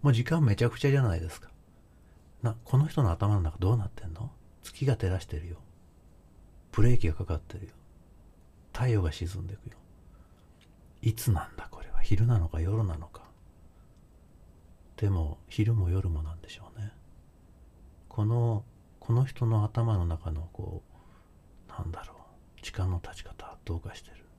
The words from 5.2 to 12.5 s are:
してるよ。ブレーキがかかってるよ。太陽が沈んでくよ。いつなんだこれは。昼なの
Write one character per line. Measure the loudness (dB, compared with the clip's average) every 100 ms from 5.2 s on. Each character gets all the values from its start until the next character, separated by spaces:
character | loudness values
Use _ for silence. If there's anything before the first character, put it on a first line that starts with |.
し | -4
て | -10
る | -10
よ。 | -14 -18 -20 -20 -20 -20 -20 -20 -20 -20 -20 -4
ブ | 6
レ | 8
ー | 10
キ | 8
が |
か | 0
か | -2 -4
っ |
て | -4 -16
る | -16
よ。 | -18 -20 -20 -20 -20 -20 -20 -20 -20 -18
太 | -2 2
陽 | 2
が | 0
沈 | -2 -6 -6
ん | -10
で | -12
く | -16
よ。 | -20 -20 -20 -20 -20 -20 -20 -20 -20 -20 -20 -20 -4
い | -2
つ | 0 0
な | 0 -2
ん | -14
だ | -16
こ | -16
れ | 0
は。 | 4
昼 | 6 6 6
な | 4
の | 0